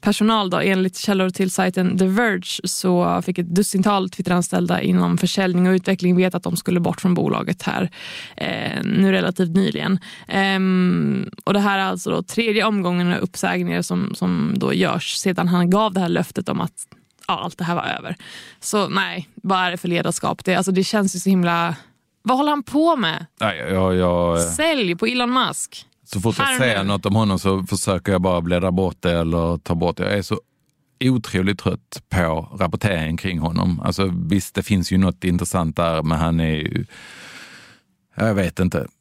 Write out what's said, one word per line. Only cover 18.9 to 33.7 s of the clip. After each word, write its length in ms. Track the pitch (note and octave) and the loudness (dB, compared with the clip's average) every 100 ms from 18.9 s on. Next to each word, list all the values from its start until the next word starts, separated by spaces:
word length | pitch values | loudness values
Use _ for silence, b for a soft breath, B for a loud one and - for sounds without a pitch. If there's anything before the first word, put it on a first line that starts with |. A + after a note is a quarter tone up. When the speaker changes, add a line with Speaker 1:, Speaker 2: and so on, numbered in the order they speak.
| F#3 F#3 F3 - | -2 -2 -6 -12
Speaker 1:
vad 240 | - F#3 F#3+ | -10 -2 0
är 120 | F3+ | 0
det 60 | F3+ | -2
för 120 | F3+ | -2
ledarskap? 560 | E3+ E3 E3+ - - | -2 -2 -2 -4 -4
Det, 100 | - | -2
alltså, 180 | F#3 F#3+ | 0 2
det 120 | F#3 | 0
känns 320 | F#3+ A3 G3 F#3 | 2 2 0 -2
ju 20 | |
så 100 | F#3+ | 2
himla... 460 | F#3+ F3 E3+ E3+ D#3+ B _ _ _ | 2 4 2 0 -4 B _ _ _
Vad 140 | - B3+ | 0 2
håller 140 | D4 | 2
han 120 | D4 | 0
på 340 | - C#4+ D#4+ D#4+ | 0 2 4 4
med? 300 | F3+ - E3 _ | 2 -2 -8 _
Speaker 2:
Nej, 180 | G#2+ E2 | -4 -2
jag... 360 | C2 F#2+ F#2 F2+ | -2 2 4 4
jag, 400 | F2+ F2 F2 E2+ | 4 4 2 2
eh, 40 | E2+ | 0
Speaker 1:
Sälj 460 | E2 D#4 D4+ G3+ F3 | 0 0 2 0 0
på 100 | A3+ | -2
Elon 260 | B3 A#3+ | 0 0
Musk. 540 | B3+ G#3+ C3+ - - - _ | 0 0 -2 -10 -12 -20 _
Speaker 2:
så 160 | _ G2+ | _ -2
fort 180 | G2+ - | -2 0
jag 60 | |
Speaker 1:
Här 140 | C4+ B3+ | 0 2
Speaker 2:
ser 200 | F3 G#2 | 2 0
Speaker 1:
nu. 60 | |
Speaker 2:
något 220 | G2 G2+ G2+ | 0 -2 2
om 80 | G#2 | 2
honom 220 | G#2+ F#2+ | 2 2
så 240 | G2 F#2+ | 0 0
försöker 500 | F#2 F#2+ - F#2 F#2 | 0 -4 0 -2 2
jag 80 | F#2 | 2
bara 180 | F#2 F2 | 2 0
bläddra 300 | E2+ F2+ F#2 | 0 0 2
bort 240 | F2+ F#2+ D#2+ | 2 0 0
det 180 | F2+ E2+ | 0 0
eller 400 | E2 E2+ E2+ E2+ | 2 2 0 -2
ta 160 | - | -2
bort 220 | E2+ E2+ E2 | -2 0 -2
det. 60 | |
Jag 140 | F#2+ G#2 | -2 -2
är 40 | |
så 180 | F#2 G#2 _ _ _ _ _ _ | -4 -8 _ _ _ _ _ _
otroligt 540 | B2+ B2+ G#2+ F#2+ F#2 G2 | 0 0 0 0 0 0
trött 440 | - F2 _ - - | -2 -4 _ -20 -4
på 400 | F#2 E2+ D#2+ D#2 D#2+ | 0 0 0 -4 -4
rapportering 560 | F2+ - G#2+ F2+ D#2 E2+ | -2 0 0 0 -2 -2
kring 220 | F#2+ F2 | -2 -2
honom. 420 | D#2+ E2+ F#2 | -2 0 0